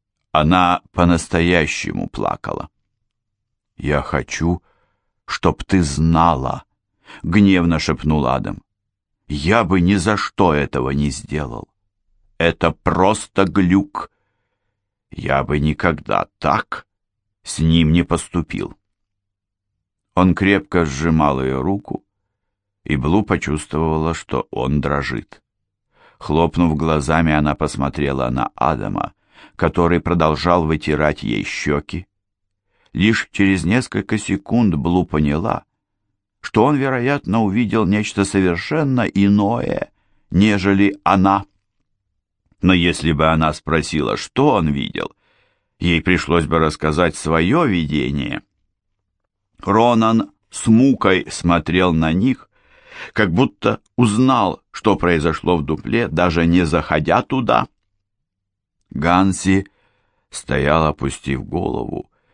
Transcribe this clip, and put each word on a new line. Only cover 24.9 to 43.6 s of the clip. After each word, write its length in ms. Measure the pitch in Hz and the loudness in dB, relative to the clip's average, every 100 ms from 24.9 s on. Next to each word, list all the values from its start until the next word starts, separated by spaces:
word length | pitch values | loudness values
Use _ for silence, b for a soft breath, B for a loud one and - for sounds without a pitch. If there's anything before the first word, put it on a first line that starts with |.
| 71 69 58 - - _ _ _ _ _ b b b | -4 -4 -8 -10 -20 _ _ _ _ _ b b b
Хлопнув 580 | - 76 82 87 85 76 | -2 0 2 2 0 0
глазами, 560 | 80 78 67 80 80 | 0 0 0 0 2
она 220 | 76 73 | 2 0
посмотрела 760 | 71 76 - 67 76 69 67 60 | -2 -4 -4 -6 -2 -2 -2 -2
на 200 | 62 - | -2 -4
Адама, 600 | - 65 69 50 50 - - b b b b | -2 -2 -2 -4 -6 -8 -10 b b b b
который 440 | 82 90 85 85 | -2 2 2 2
продолжал 640 | 87 87 78 73 87 87 | 0 0 2 0 2 2
вытирать 580 | 80 78 - 76 76 73 | 2 -2 -2 0 0 -2
ей 220 | 53 53 | -4 -6
щёки. 640 | - - - 73 - 87 - _ _ _ _ _ _ _ _ | -6 -6 -2 -2 -4 -12 -12 _ _ _ _ _ _ _ _
Лишь 360 | - 104 113 - | -2 0 0 -4
через 320 | - 98 95 | 0 0 2
несколько 540 | 82 120 123 104 - 110 | 0 -2 -2 -6 -4 -4
секунд 560 | - 98 - 120 107 76 | -4 -6 -2 0 2 0
Блу 280 | 78 90 | 0 0
поняла, 600 | 85 78 73 76 104 - - _ _ _ _ _ _ _ | 0 0 0 -2 -4 -6 -10 _ _ _ _ _ _ _
что 240 | - 107 | -4 2
он, 120 | 131 143 | 2 2
вероятно, 680 | 135 127 123 143 - 113 | 0 -2 -2 -2 -2 0
увидел 440 | 104 104 110 113 95 | 0 0 0 0 2
нечто 380 | 104 104 - | 0 0 -2
совершенно 760 | 95 98 92 82 - 151 143 127 | 0 2 2 0 -2 -2 0 0
иное, 880 | 110 98 101 104 101 117 - 50 - _ _ _ - | 0 2 4 4 2 -2 -4 -4 -8 _ _ _ -4
нежели 680 | 85 107 101 98 98 101 - | 2 2 2 2 4 2 2
она. 440 | 85 95 98 98 98 _ _ _ _ _ _ _ _ _ _ _ | 0 4 4 2 -2 _ _ _ _ _ _ _ _ _ _ _
Но 120 | 90 | 2
если 400 | 90 85 80 80 | 4 2 0 0
бы 140 | 73 78 | 2 2
она 260 | 80 78 | 2 0
спросила, 640 | 76 | -2